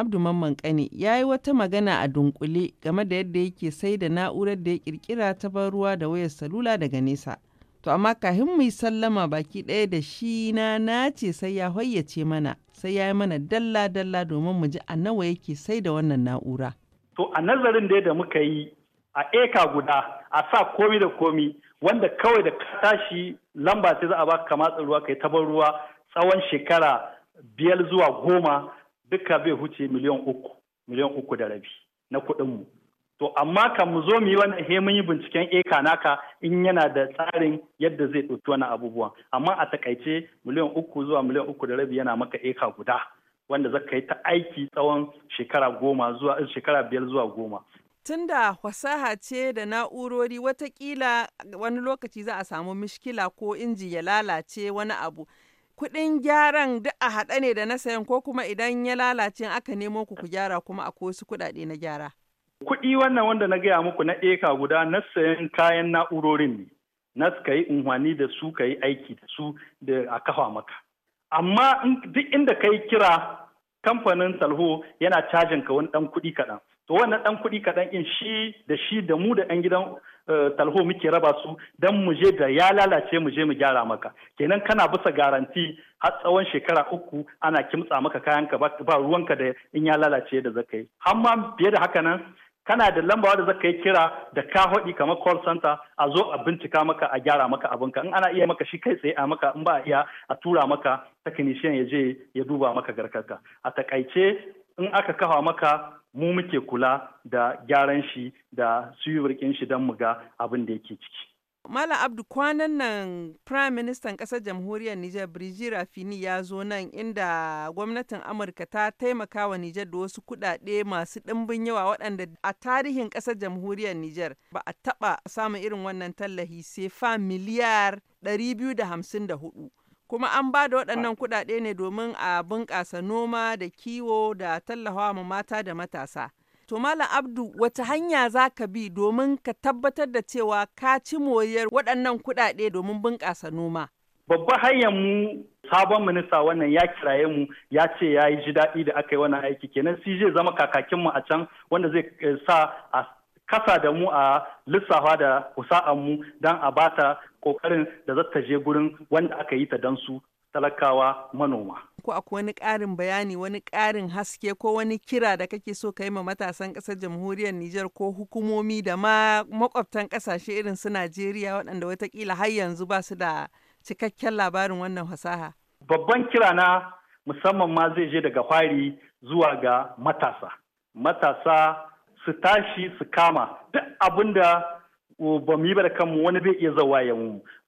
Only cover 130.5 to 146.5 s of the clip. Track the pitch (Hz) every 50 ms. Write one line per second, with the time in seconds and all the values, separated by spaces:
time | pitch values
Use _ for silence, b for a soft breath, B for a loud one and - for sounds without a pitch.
130.5 | 254 285 285 269 254 262 247 - 233 233 233 233 226 - 254 226 226 208 180 -
131.5 | 226 233 226 214 202 180 185 185 202 214 226 233 226 - - 180 175 175 175 175
132.5 | 214 226 233 - - 185 180 - - 175 180 196 220 233 233 233 233 233 226 226
133.5 | 226 196 180 175 _ _ - 233 233 240 240 233 220 220 214 214 214 185 185 170
134.5 | 160 170 _ - 233 233 226 214 185 196 208 208 196 190 180 180 190 202 208 -
135.5 | 220 214 214 185 165 170 175 175 - 165 135 - - 147 123 131 _ _ _ _
136.5 | _ _ _ - 220 220 247 285 320 320 285 - - 277 262 254 233 247 240 214
137.5 | - 190 233 240 - - 240 233 285 311 339 349 320 277 247 233 214 254 254 262
138.5 | - - 226 196 185 226 220 202 175 196 202 208 220 247 269 277 277 262 - 254
139.5 | 220 _ - 277 262 240 262 277 269 311 294 262 240 233 - - - 247 226 214
140.5 | 208 202 208 - _ - 262 262 269 262 - - 311 320 285 277 247 220 214 220
141.5 | 226 226 226 220 233 277 277 - 254 247 254 254 240 226 - 262 254 - 233 202
142.5 | - 180 214 214 175 185 180 202 214 208 208 233 240 226 147 185 175 - - 156
143.5 | 156 165 170 165 165 165 147 - _ _ _ _ _ _ _ - 170 165 165 233
144.5 | 254 220 240 254 269 254 240 214 196 190 190 196 202 208 208 214 208 208 - -
145.5 | _ _ _ - 175 185 190 190 214 214 208 185 175 180 170 175 175 156 147 160